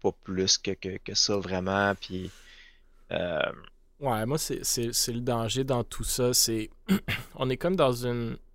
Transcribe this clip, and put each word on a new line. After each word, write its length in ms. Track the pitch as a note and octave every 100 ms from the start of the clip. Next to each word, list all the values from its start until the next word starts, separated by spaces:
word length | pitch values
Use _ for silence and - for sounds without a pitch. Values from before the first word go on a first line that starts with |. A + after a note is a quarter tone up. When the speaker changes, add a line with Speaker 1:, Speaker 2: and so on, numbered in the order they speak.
Speaker 1:
pas 100 | G2+
plus 460 | - - F#2 F#2+ -
que, 140 | -
que, 260 | F#2+ F#2 G2
que 160 | - G2
ça 220 | - G2+
vraiment, 580 | F2+ F#2 F#2 G2 G2+ F#2+
puis, 360 | - F#2 F#2 - - - - - _ - -
euh, 280 | E2+ F2 D#2 - - - - _ -
Speaker 2:
Ouais, 260 | C#3 G#2+ A2+
moi, 120 | D3+
c'est, 280 | - C3 -
c'est, 260 | - A#2+
c'est 220 | A#2 -
le 80 | A#2+
danger 420 | B2 A#2 A2+ C3
dans 220 | C3 B2 A2+
tout 180 | -
ça, 300 | - - B2
c'est, 360 | B2 - A2+ A2 - -
<clears throat> 460 | G3 - - - -
on 140 | C3
est 60 | B2+
comme 220 | E3+ F#3+
dans 160 | C3+
une, 440 | A#2+ B2 A#2+ A#2 - -